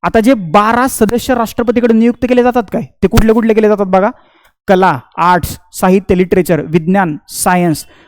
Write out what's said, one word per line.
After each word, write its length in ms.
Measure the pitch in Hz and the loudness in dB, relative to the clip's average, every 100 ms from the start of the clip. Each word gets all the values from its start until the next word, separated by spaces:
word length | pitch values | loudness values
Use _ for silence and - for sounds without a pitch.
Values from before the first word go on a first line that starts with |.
आता 180 | 175 226 | 0 0
जे 140 | 220 | 2
बारा 520 | 262 175 156 214 240 262 | 0 0 0 2 0 -2
सदस्य 460 | - 220 226 - | 0 -2 -2 -2
राष्ट्रपतीकडे 580 | 247 226 - 233 240 233 | -4 -4 -6 -2 0 2
नियुक्त 340 | 226 233 240 247 | 4 2 0 -2
केले 140 | 247 | 0
जातात 200 | 247 247 202 | 2 0 -4
काय, 100 | - 143 _ | -6 -8 _
ते 60 | 196 | 0
कुठले 240 | - 214 | 2 2
कुठले 220 | 226 226 | 2 2
केले 140 | 220 214 | 2 2
जातात 180 | 208 202 | 0 2
बघा, 240 | 185 202 262 _ _ _ _ - | 2 0 -4 _ _ _ _ -2
कला, 320 | 185 190 139 - - | 2 2 0 -6 -4
आर्ट्स, 400 | 170 180 - - _ | 0 0 -2 -12 _
साहित्य, 420 | - 190 190 190 | -4 0 0 0
लिटरेचर, 460 | 180 180 190 175 165 | 0 0 0 0 -2
विज्ञान, 560 | 175 160 160 190 180 151 _ | -2 -4 -2 -2 -2 -4 _
सायन्स 580 | - - 190 175 151 - - | -6 -2 0 0 -2 -8 -20